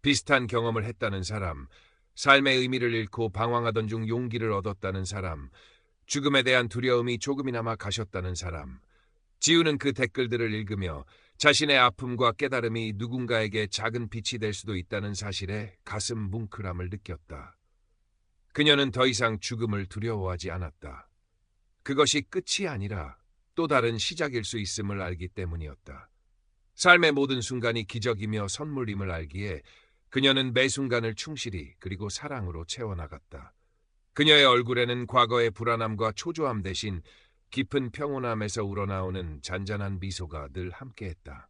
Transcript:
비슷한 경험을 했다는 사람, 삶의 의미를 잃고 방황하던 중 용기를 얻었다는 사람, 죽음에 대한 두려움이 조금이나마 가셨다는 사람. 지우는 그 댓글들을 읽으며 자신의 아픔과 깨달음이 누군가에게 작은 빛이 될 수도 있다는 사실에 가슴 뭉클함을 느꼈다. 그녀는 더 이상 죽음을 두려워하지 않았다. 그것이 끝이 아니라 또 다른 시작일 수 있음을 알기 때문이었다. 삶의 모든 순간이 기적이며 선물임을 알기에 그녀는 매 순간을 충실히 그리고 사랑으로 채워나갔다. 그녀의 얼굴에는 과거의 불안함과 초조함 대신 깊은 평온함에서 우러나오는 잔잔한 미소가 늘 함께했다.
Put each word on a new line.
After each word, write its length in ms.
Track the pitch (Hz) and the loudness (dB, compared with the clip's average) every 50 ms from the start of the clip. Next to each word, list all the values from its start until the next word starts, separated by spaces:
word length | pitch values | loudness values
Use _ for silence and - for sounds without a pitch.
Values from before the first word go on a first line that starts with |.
비슷한 460 | - 143 143 123 - - 143 131 123 110 | 2 2 2 2 2 2 2 2 2 0
경험을 360 | 123 117 113 117 113 113 104 | -2 0 0 0 0 -2 -2
했다는 380 | 113 113 _ - 107 98 95 | -4 -6 _ -4 -4 -2 -4
사람, 460 | 92 92 107 107 98 87 78 69 69 - - - _ _ _ _ _ _ _ | -4 -4 -4 -4 -4 -4 -6 -8 -14 -18 -20 -20 _ _ _ _ _ _ _
삶의 420 | - - 143 139 139 139 139 131 127 | 0 8 8 10 10 10 6 4 4
의미를 340 | 127 127 127 127 123 120 | 2 2 0 0 0 0
잃고 360 | 117 113 110 104 - 117 113 107 | 0 -2 -4 -4 -4 -2 -2 -2
방황하던 580 | 95 101 113 117 120 120 117 117 107 113 110 | 0 -2 -2 0 0 0 0 0 0 0 -2
중 220 | 107 110 113 110 110 | -2 -2 -4 -2 -2
용기를 420 | 113 120 127 120 110 117 110 113 | -2 -2 -2 -4 -4 -2 -2 0
얻었다는 540 | 107 101 95 104 101 - - 95 95 95 95 | -2 -2 -2 -4 -8 -4 -6 -4 -4 -4 -4
사람, 440 | 90 101 101 92 90 80 71 69 65 _ - - - _ _ _ _ _ _ _ | -6 -6 -6 -6 -6 -6 -8 -10 -14 _ -20 -20 -20 _ _ _ _ _ _ _
죽음에 360 | - - 147 139 143 139 135 | -4 -4 0 2 4 4 4
대한 260 | 127 131 131 127 123 117 | 4 6 4 4 4 2
두려움이 520 | 95 120 117 127 123 120 120 123 120 113 | -2 -2 2 4 4 4 4 0 -2 -2
조금이나마 560 | - 139 139 135 139 135 120 120 113 113 110 | -2 -4 -4 -2 -2 -4 -4 -2 -2 -4 -4
가셨다는 580 | 107 - 104 98 113 107 95 - 95 90 92 90 | -4 -4 -6 -4 -4 -6 -6 -6 -6 -4 -4 -6
사람. 460 | 87 90 85 82 78 73 64 64 - _ _ _ _ _ _ _ _ _ _ _ _ - | -6 -6 -8 -8 -8 -10 -12 -14 -18 _ _ _ _ _ _ _ _ _ _ _ _ 4
지우는 320 | 151 165 170 170 156 147 | 6 6 6 6 4 2
그 160 | 139 - 143 | 2 0 -2
댓글들을 640 | 120 - 131 - _ - 127 113 120 117 120 113 107 | 0 0 -2 0 _ -2 0 0 0 0 0 0 -2
읽으며 500 | 107 110 98 107 98 95 87 76 73 - _ _ _ _ _ _ | -4 -4 -4 -4 -4 -4 -4 -6 -8 -12 _ _ _ _ _ _
자신의 400 | _ - 147 143 - 156 143 143 | _ 6 6 8 8 6 4 6
아픔과 560 | 131 123 123 113 - 131 123 123 117 127 120 | 8 8 6 6 2 -6 -6 0 2 2 2
깨달음이 640 | 104 - 147 135 131 127 113 117 113 117 113 110 107 | 2 2 -2 0 0 0 0 0 -2 -2 -2 -4 -4
누군가에게 680 | 101 117 117 123 127 123 117 123 113 110 107 101 110 107 | -4 -4 -4 -4 -4 -2 0 0 0 0 0 0 -2 -2
작은 420 | 98 - - 104 113 113 123 117 104 | -2 -4 -4 -4 -4 -4 -4 -6 -6
빛이 300 | - 113 101 - - 113 | -8 -8 -6 -6 -6 -2
될 140 | 107 107 104 | -4 -4 -4
수도 200 | - - 104 104 | -4 -6 -6 -6
있다는 380 | 92 87 _ - 101 104 104 | -6 -4 _ -6 -4 -4 -4
사실에 640 | 101 92 104 104 95 - 98 90 101 107 104 104 - _ _ | -6 -6 -6 -6 -6 -6 -6 -6 -6 -6 -6 -8 -14 _ _
가슴 340 | - - 107 95 - 120 110 | -8 -6 -4 -4 -4 -4 -4
뭉클함을 680 | 107 95 95 117 113 101 - - 101 92 90 87 92 90 | -4 -4 -4 -4 -6 -6 -8 -8 -8 -6 -6 -6 -6 -6
느꼈다. 680 | 101 104 _ - 85 80 _ _ 78 73 71 - _ _ _ _ _ _ _ _ _ _ _ _ _ _ _ _ _ _ _ _ _ | -8 -10 _ -10 -12 -12 _ _ -16 -16 -16 -18 _ _ _ _ _ _ _ _ _ _ _ _ _ _ _ _ _ _ _ _ _
그녀는 360 | 143 147 151 147 143 139 131 | 2 6 6 6 6 4 2
더 160 | 110 123 127 | 2 2 2
이상 320 | 135 123 101 123 117 110 98 | 4 4 2 2 0 0 -2
죽음을 460 | - - 123 110 113 110 104 101 95 | -4 -6 -4 -4 -2 -2 -2 -4 -4
두려워하지 680 | 95 - 104 107 117 113 104 95 92 90 87 95 90 | -6 -8 -6 -4 -4 -2 -2 -4 -4 -4 -4 -6 -6
않았다. 600 | 85 92 92 80 - _ - 73 69 - - _ _ _ _ _ _ _ _ _ _ _ _ _ _ _ | -6 -6 -8 -8 -10 _ -16 -16 -16 -16 -20 _ _ _ _ _ _ _ _ _ _ _ _ _ _ _
그것이 400 | _ - 139 135 151 131 - 151 | _ -2 4 4 4 4 4 0
끝이 440 | - _ - - - - - - 202 | -2 _ -6 -6 -4 -2 -4 -2 -2
아니라 520 | 170 143 107 98 101 107 92 76 67 - _ _ _ _ _ _ _ _ | -4 -4 -4 -6 -4 -6 -6 -8 -8 -12 _ _ _ _ _ _ _ _
또 120 | - 165 | -2 0
다른 320 | 151 147 131 117 117 113 107 | 4 4 4 4 4 0 0
시작일 460 | - - 175 160 160 143 127 120 104 | -4 -4 -2 -2 -4 -2 -2 -4 -4
수 140 | - - 113 | -4 -6 -6
있음을 440 | 104 92 - - 104 98 101 98 | -6 -6 -6 -6 -4 -4 -4 -4
알기 260 | 95 87 90 82 90 90 | -4 -6 -6 -6 -8 -10
때문이었다. 800 | _ - 92 85 82 85 78 76 67 _ _ - 85 - - _ _ _ _ _ _ _ _ _ _ _ _ _ _ | _ -8 -8 -6 -6 -8 -10 -10 -14 _ _ -18 -18 -18 -20 _ _ _ _ _ _ _ _ _ _ _ _ _ _
삶의 360 | - - 180 180 175 170 160 | 2 8 8 8 10 8 6
모든 300 | 147 139 139 131 135 127 | 6 4 2 2 2 -2
순간이 420 | 110 - 127 123 113 117 113 117 107 | -2 -4 -4 -2 0 0 0 0 -4
기적이며 640 | - - 120 104 123 117 98 107 107 107 107 101 98 | -4 -6 -2 0 0 0 0 -2 -4 -2 -2 -4 -4
선물임을 600 | - - 147 156 143 135 123 107 104 98 98 95 | -6 -6 -6 -6 -4 -4 -4 -4 -4 -4 -4 -4
알기에 500 | 87 82 80 76 78 95 104 104 85 71 - _ - _ _ _ _ _ _ _ | -4 -6 -8 -8 -8 -8 -6 -6 -6 -8 -10 _ -20 _ _ _ _ _ _ _
그녀는 460 | - 135 139 139 135 135 135 131 117 | -2 2 4 4 4 4 0 0 2
매 140 | 127 131 135 | 2 2 2
순간을 480 | - 139 139 131 123 120 113 113 110 | 0 -2 -2 0 0 0 0 -2 -4
충실히 580 | - - - 156 123 - 117 95 87 76 69 - _ | -6 -8 -10 -8 -8 -6 -6 -6 -8 -10 -10 -18 _
그리고 280 | - 92 98 87 104 104 | -10 -10 -8 -6 -6 -8
사랑으로 560 | - - - 147 143 127 101 90 78 82 82 | -8 -8 -8 -8 -6 -6 -6 -6 -6 -8 -8
채워나갔다. 880 | - - - 120 107 95 85 82 73 - 69 _ _ - 71 - - _ _ _ _ _ _ _ _ _ _ _ _ _ | -10 -8 -6 -6 -6 -6 -6 -8 -10 -14 -18 _ _ -18 -18 -18 -20 _ _ _ _ _ _ _ _ _ _ _ _ _
그녀의 320 | - 151 151 151 147 139 | 2 6 8 8 10 10
얼굴에는 600 | 135 123 123 123 117 127 120 123 120 123 123 120 | 8 8 6 4 2 2 2 2 2 0 -2 -4
과거의 440 | 113 - 127 120 110 120 120 117 113 | 2 4 4 4 6 4 4 2 2
불안함과 640 | 101 - 117 120 117 113 117 110 110 101 113 110 | 0 0 0 0 0 0 0 -2 -2 0 0 -2
초조함 500 | 104 - - 170 165 160 151 135 120 107 | -2 -4 -8 -6 -4 -2 -2 -2 -2 -2
대신 400 | 90 98 92 - - 107 95 85 - - - _ _ _ _ _ _ _ - | -4 -4 -6 -4 -4 -4 -6 -6 -10 -12 -20 _ _ _ _ _ _ _ -4
깊은 380 | 131 131 - - 143 131 120 | -4 -4 0 0 -2 -2 -2
평온함에서 720 | - - 147 147 139 135 127 120 113 107 107 104 101 117 104 | -6 -6 -4 -4 -4 -2 -2 -2 -2 -2 -2 -4 -2 -4 -4
우러나오는 760 | 101 101 104 98 98 98 95 95 92 92 95 90 82 78 69 | -4 -2 -4 -2 -2 -2 -2 -2 -4 -4 -6 -6 -8 -10 -10
잔잔한 600 | - - 92 92 98 98 104 101 101 98 98 92 | -8 -8 -6 -6 -4 -4 -4 -4 -4 -4 -6 -6
미소가 480 | 90 95 92 - 90 78 82 78 - 67 | -6 -6 -6 -8 -8 -8 -8 -10 -12 -10
늘 200 | - 92 90 92 | -8 -8 -8 -8
함께했다. 760 | 87 - 131 131 - - 107 92 82 _ _ 76 69 64 - _ | -10 -12 -16 -16 -14 -12 -12 -12 -12 _ _ -18 -16 -16 -18 _